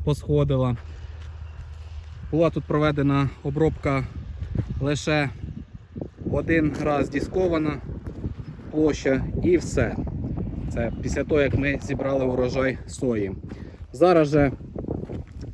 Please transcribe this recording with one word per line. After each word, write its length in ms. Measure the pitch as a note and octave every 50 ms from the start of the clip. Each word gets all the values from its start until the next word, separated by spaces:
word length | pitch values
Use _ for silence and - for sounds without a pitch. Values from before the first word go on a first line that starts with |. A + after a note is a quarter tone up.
| -
посходила. 720 | D3+ C#3+ - - - D3 D3 C#3+ C#3+ C3+ C3 B2+ B2 A#2+ A#2 - - - - - - - - - - - - - - - - - - - - - - - - - - - - - -
Була 180 | D3 D#3 E3+ D#3
тут 140 | - D3+ -
проведена 680 | - D#3 D3 D3+ D3+ C#3+ C#3+ C#3 C#3+ C#3 C#3 C#3 B2 - - -
обробка 600 | C#3+ C#3 D3+ D#3+ D3+ - - - D3 C#3 C3+ B2 - - - - - - - - - - - - - - -
лише 480 | C3+ C#3+ D3+ - - D#3+ D3+ D3+ C#3+ C3 - - - - - - - - - - - - - - - - - - - -
один 400 | C3+ C#3+ D#3 E3+ E3 D#3+ D#3 D3 - - D3
раз 260 | D3+ C#3+ C#3 C3+ C3
діскована 680 | C#3+ C3+ - - - F#3 F#3 F3 E3+ D#3 D#3 D3+ C#3+ B2+ - - - - - - - - - - - - - - - - - -
площа 520 | - D3+ D#3 D3+ C3+ - - C#3 C3+ C3 - - - - -
і 140 | E3 F3+
все. 380 | D#3 - - - C3+ A#2 G#2 - - - - - - - - - - - - - - - - -
Це 180 | A#2+ A#2 A2+ - -
після 220 | - A#2+ - C#3+ C3+
того, 180 | - E3 D3
як 160 | C#3 C3 -
ми 220 | C#3 C#3 C#3+ C#3 B2 -
зібрали 420 | C3+ C#3 B2 C3 C3+ C#3 C3+ C3
урожай 520 | B2+ B2+ B2+ B2 B2 A#2+ C3 C3 C3 A#2 - -
сої. 440 | - - - C3+ B2+ A#2 G#2 G2+ F#2+ F#2+ - - - - - - - - - - - -
Зараз 340 | B2+ E3+ F#3 F3 E3 D#3
же 240 | C#3+ D3+ D3 C#3+ C3 - - - - - - - - - - - - - - - - - - - -